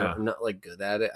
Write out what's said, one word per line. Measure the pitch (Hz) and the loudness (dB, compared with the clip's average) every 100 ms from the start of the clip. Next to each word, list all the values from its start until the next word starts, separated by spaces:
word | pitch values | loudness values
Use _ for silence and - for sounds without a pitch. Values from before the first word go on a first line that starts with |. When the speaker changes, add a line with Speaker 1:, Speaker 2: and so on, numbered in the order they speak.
Speaker 1:
Yeah. | 95 | 4
Speaker 2:
I'm | 92 | 2
not, | 110 - | 0 0
like, | 113 95 | -2 -4
good | 87 87 | -8 -6
at | 101 104 | 0 2
it. | 110 | 2